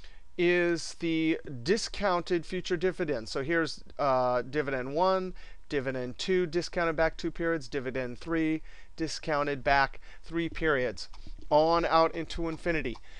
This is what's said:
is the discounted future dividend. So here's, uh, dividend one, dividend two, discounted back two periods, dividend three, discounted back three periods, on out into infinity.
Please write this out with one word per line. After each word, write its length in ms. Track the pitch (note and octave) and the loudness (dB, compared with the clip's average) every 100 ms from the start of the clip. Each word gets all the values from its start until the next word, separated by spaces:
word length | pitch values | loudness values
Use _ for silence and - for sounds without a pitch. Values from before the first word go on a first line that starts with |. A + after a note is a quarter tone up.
| - - - - | -12 -12 -8 0
is 560 | F3 F3 F3 E3+ - - | 4 4 4 2 -2 -4
the 400 | E3+ D#3+ D#3+ D#3+ - B2+ | 0 2 2 0 -2 -4
discounted 840 | A#2+ A3 - - G3 F3 E3 F3 D#3 | 0 0 0 0 2 2 2 0 0
future 300 | F#3 - F3 | -4 -2 0
dividend. 520 | F#3 E3+ E3+ B2+ A2 | 0 0 -2 -2 -2
So 140 | D3 | -4
here's, 400 | C3+ E3+ D#3 - - - | 0 2 0 -2 -8 -2
uh, 440 | C#3+ C3 B2+ B2 | 2 4 4 2
dividend 520 | B2 C#3+ C#3 C3+ B2+ | 0 -2 0 -2 -2
one, 400 | D3 F#3 F#3+ F#3 - - - - | 2 2 2 -2 -6 -10 -10 -4
dividend 480 | D3 B2+ C3 B2+ B2 | -2 -2 -2 -4 -4
two, 300 | - F#3 F3 | 0 2 2
discounted 480 | E3 D#3+ F3+ E3+ | 0 -2 0 0
back 220 | D#3 D#3+ - | 2 0 0
two 160 | F3 | -4
periods, 340 | - E3+ E3 B2 | -2 0 0 -2
dividend 540 | C#3+ B2+ B2+ B2 A#2+ | -4 -4 -4 -4 -6
three, 420 | E3 E3 D#3+ D#3 - - - | -2 0 2 0 -4 -10 -10
discounted 680 | - D#3+ - - D3 C#3+ C#3+ | -6 -4 -4 -2 0 0 0
back 360 | C3+ C#3 C3+ - - - | 4 6 4 0 -10 -10
three 260 | - E3 E3 | -6 -2 -2
periods, 600 | - D#3+ C#3 B2 G2+ - - - - - | 0 2 2 2 -2 -6 -8 -8 -8 4
on 340 | D3+ D#3+ E3+ | 6 6 4
out 300 | E3 D#3+ E3 | 4 6 4
into 340 | E3+ D#3 - E3 | 2 -4 -2 -2
infinity. 480 | D#3+ F3+ D#3+ C3 A2 - - | -2 0 0 0 -4 -8 -10